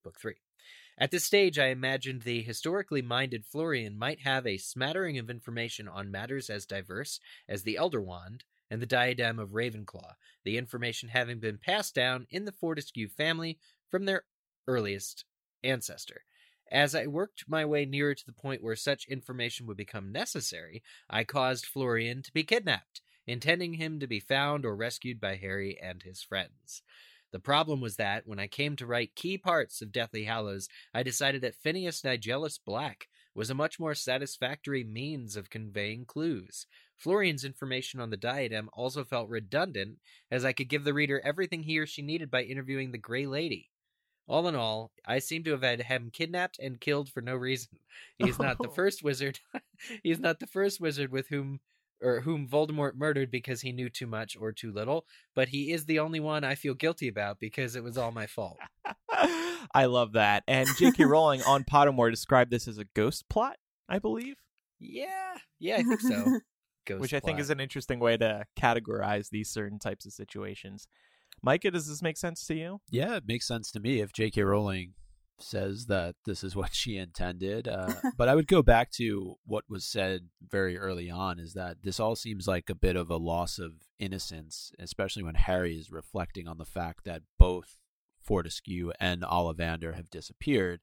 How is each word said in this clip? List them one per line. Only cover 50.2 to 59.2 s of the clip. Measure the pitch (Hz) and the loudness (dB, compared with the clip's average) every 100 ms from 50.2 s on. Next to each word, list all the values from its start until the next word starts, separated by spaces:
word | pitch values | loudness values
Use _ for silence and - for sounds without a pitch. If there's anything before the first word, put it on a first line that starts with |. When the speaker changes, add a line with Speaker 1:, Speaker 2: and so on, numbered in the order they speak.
Speaker 1:
not | 165 160 | 2 0
the | 247 | -4
first | 190 196 196 | 0 0 2
wizard | 165 143 139 | -2 -2 -2
with | 131 135 | -2 -2
whom, | 143 139 139 _ _ _ _ | -4 -4 -8 _ _ _ _
or | 127 120 | 2 2
whom | 135 160 135 | 0 -2 2
Voldemort | 143 156 151 139 | 2 2 2 0
murdered | 127 151 139 131 | 0 0 2 0
because | 123 123 120 | -2 -4 -6
he | 131 | -6
knew | 123 123 | -6 -6
too | - 123 | -6 -6
much | 110 110 - | -6 -6 -6
or | 110 | -6
too | 107 117 | -6 -8
little, | 101 110 160 - - _ | -4 -2 -2 -4 -20 _
but | - 131 | 0 2
he | 139 143 | 0 -2
is | 165 151 | -2 2
the | 156 | 2
only | 156 160 | 2 0
one | 151 151 | 0 0
I | 139 139 | 0 -2
feel | 147 | -2
guilty | 127 160 170 135 | 0 0 0 -2
about | 104 101 101 | -2 -4 -4
because | 110 - 127 | -6 -4 -4
it | 120 | -4
was | 117 120 | -6 -2
all | 117 | -2
my | 117 107 | -2 -6
fault." | - 95 82 - _ | -6 -6 -8 -18 _
Speaker 2:
<laughs> | - 240 - - | -10 -10 -2 4